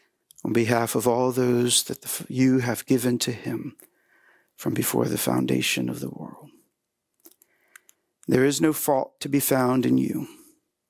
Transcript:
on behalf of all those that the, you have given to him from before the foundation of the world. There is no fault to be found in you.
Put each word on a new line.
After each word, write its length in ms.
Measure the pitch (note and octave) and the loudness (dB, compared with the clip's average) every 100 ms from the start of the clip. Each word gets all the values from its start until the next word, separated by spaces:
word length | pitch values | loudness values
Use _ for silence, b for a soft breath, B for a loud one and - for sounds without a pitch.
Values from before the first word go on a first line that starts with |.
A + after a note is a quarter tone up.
| b b b - | b b b -10
on 80 | - | -2
behalf 440 | A#2 A#2 A#2 A#2 B2 | 0 2 0 0 0
of 120 | A#2+ | 2
all 240 | A#2+ B2+ | 2 0
those 520 | B2+ B2 A#2+ B2 - | 0 0 2 2 0
that 180 | - C3+ | -2 -8
the, 240 | - - - | -10 -10 -6
you 300 | B2+ C3 C3 | 2 4 4
have 280 | A#2+ G#2+ - | 0 -4 0
given 320 | B2+ B2 A#2+ | 0 2 -2
to 120 | - | -2
him 440 | A2+ - A#2 C3+ - b b b b b b b - | -4 -6 -6 -8 -16 b b b b b b b -8
from 180 | - | -4
before 320 | - - - - | -2 0 0 0
the 120 | - | 0
foundation 720 | - B1+ B1+ B1+ - C2+ B1 | 0 0 0 0 0 -2 -4
of 100 | B1 | -6
the 100 | C#2 | -10
world. 400 | - - - D3+ _ _ _ _ _ _ _ - b b b b b b b b _ - | -10 -16 -18 -20 _ _ _ _ _ _ _ -20 b b b b b b b b _ -2
There 160 | B2+ | 2
is 160 | C#3 C#3+ | 2 2
no 140 | D#3+ | 0
fault 460 | D3+ - C3 - _ | 0 0 0 -2 _
to 100 | C#3+ | -2
be 100 | C#3 | -2
found 460 | - C3 B2 C3 A#2+ | 2 2 2 2 2
in 140 | C3 | 2
you. 280 | C3 - - B B B _ _ | 0 -4 -8 B B B _ _